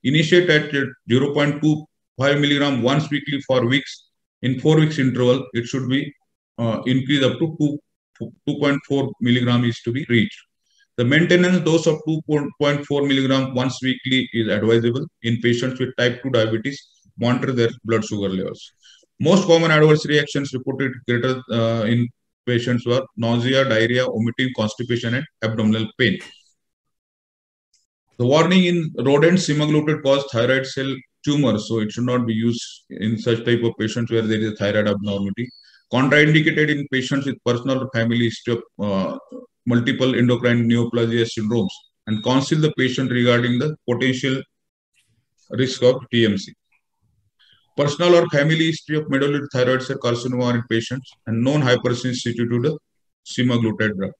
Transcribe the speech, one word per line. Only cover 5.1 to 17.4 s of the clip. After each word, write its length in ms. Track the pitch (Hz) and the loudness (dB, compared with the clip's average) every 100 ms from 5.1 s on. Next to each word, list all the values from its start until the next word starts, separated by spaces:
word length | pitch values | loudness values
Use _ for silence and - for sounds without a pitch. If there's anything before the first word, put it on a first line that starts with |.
| 120 123 131 - | 2 2 2 -2
it 120 | 117 117 | -8 -6
should 240 | 135 123 | -6 -2
be, 220 | 131 151 - _ _ _ - | -2 -4 -12 _ _ _ -6
uh, 240 | 117 107 127 | -4 -2 0
increased 380 | 131 131 147 | -2 0 0
up 140 | 131 120 | 0 0
to 160 | 160 151 | -4 0
two, 200 | 147 143 _ _ _ _ | -2 -2 _ _ _ _
two 380 | 113 - - 147 | -16 -10 -8 -2
point 200 | 143 139 - | -2 -2 -2
four 240 | 139 135 - | -2 -2 -2
milligram 440 | 123 123 123 120 120 | 0 2 2 2 0
is 140 | 117 | -2
to 100 | - | -6
be 140 | 120 160 | -6 0
reached. 300 | 117 104 - _ _ _ _ _ - | 2 2 -4 _ _ _ _ _ -2
The 80 | |
maintenance 560 | 123 151 170 180 180 180 | 2 4 6 4 4 2
dose 280 | 156 160 165 | 2 2 2
of 120 | 156 - | -2 -2
two 140 | 160 - 151 139 - | -6 -2 -2 -2 -2
point 260 | 143 147 143 | 0 0 -2
four 200 | 143 139 | -2 2
milligram 480 | 135 135 135 131 | 2 2 0 0
once 260 | 123 131 123 | -2 -2 -2
weekly 460 | 131 123 131 131 120 | -4 -4 0 -2 0
is 140 | 117 107 | -2 0
advisable 580 | 104 107 117 117 120 160 _ | 0 4 4 2 -2 -6 _
in 180 | 117 117 | -4 0
patients 380 | 120 120 131 123 | 0 0 -2 -4
with 160 | 127 - | -6 -2
type 260 | 123 120 | -2 -2
two 80 | 139 | -2
diabetes. 500 | 120 110 113 135 139 - _ _ - | 0 0 -2 -6 -10 -18 _ _ -4
Monitor 320 | 120 123 | 0 0